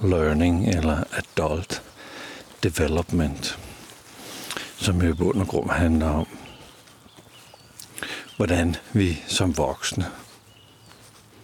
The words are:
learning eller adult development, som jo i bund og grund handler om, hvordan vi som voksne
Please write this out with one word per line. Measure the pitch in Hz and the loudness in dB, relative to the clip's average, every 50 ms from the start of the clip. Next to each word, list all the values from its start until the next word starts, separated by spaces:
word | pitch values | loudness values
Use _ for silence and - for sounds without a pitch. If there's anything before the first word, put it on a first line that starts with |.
learning | 104 92 90 82 78 78 76 78 85 87 85 87 123 120 | 2 2 4 4 4 4 4 4 4 4 4 4 2 2
eller | 92 85 78 80 78 80 - - | 2 2 2 2 2 0 -2 -4
adult | - - - - - - 80 76 76 90 90 - - - - - - - - - - - - - - - - - - - - | -6 -8 -8 -6 -2 0 0 0 0 -2 -4 -6 -8 -10 -12 -14 -20 -20 -20 -18 -16 -16 -16 -16 -16 -16 -18 -18 -8 -2 -2
development, | 95 78 - 80 73 78 82 85 - 87 87 78 71 73 - - - - - - - - - - - - - - - - - - - - - - - - - - - - - | 0 2 2 0 2 2 0 0 0 0 2 2 0 0 -4 -6 -8 -8 -8 -12 -16 -18 -18 -20 -20 -20 -20 -20 -20 -20 -18 -16 -16 -14 -14 -12 -10 -10 -10 -10 -12 -8 -2
som | - 104 90 87 | 0 2 4 4
jo | 87 82 | 4 4
i | 80 | 4
bund | 78 87 90 - 104 | 2 2 2 2 2
og | 95 - | 0 2
grund | - 78 - - | 0 0 0 2
handler | - 78 90 82 80 78 78 80 | 2 4 4 4 4 4 4 2
om, | 76 76 - - - - - - - - - - - - - - - - - - - - - - - - - - - - - - - - - - - - - - - - - - - - | 2 0 -2 -4 -6 -16 -18 -18 -20 -20 -20 -20 -20 -20 -20 -20 -20 -20 -20 -20 -20 -20 -20 -20 -20 -20 -20 -20 -20 -20 -20 -20 -20 -20 -20 -18 -14 -12 -10 -10 -10 -10 -12 -8 -2 -2
hvordan | 104 - 87 85 85 85 87 - - - - | 0 2 4 2 2 2 0 -2 -4 -2 2
vi | 107 98 87 82 76 - - | 2 2 2 0 -2 -4 -4
som | - - 98 90 76 73 | -2 0 2 2 2 2
voksne | 71 67 67 - - - - - 87 78 - - - - - - - - - - - - - - - - - - - - - - - - - - | 0 0 -2 -4 -6 -6 -4 -4 -4 -6 -6 -14 -18 -20 -20 -20 -20 -20 -20 -20 -20 -20 -20 -20 -20 -20 -20 -20 -20 -20 -20 -20 -20 -20 -20 -20